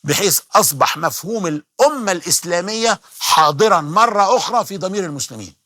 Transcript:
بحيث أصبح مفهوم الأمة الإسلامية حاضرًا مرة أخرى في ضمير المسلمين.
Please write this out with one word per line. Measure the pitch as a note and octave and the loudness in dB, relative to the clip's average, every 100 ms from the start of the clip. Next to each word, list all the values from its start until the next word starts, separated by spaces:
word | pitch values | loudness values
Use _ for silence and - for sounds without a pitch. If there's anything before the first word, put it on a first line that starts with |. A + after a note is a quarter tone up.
بحيث | D3 C#3+ G3 D#3+ _ - | -2 0 2 0 _ 0
أصبح | - C#3 C3+ D3+ | 0 0 -2 -2
مفهوم | D#3+ - E3 A3+ F3 | -6 -6 -8 -6 -4
الأمة | D3+ _ - C#4 D4 G#3+ | -6 _ 2 2 2 -4
الإسلامية | F3+ D#3+ - E3+ F3 F#3 A3+ A3+ G3+ _ - | -4 -2 -4 -2 -4 -2 -2 0 -2 _ -8
حاضرًا | - F3 D3+ D3 A3 F3+ | 0 4 4 4 4 4
مرة | D3 F3+ A#3 G#3 G3 A#3+ | 2 2 2 4 2 2
أخرى | - A#3 G3 | 2 -2 -2
في | G3 | -6
ضمير | F#3 G3+ F3+ | -6 -4 -4
المسلمين. | C#3+ - A2+ F#2 _ | -6 -10 -12 -16 _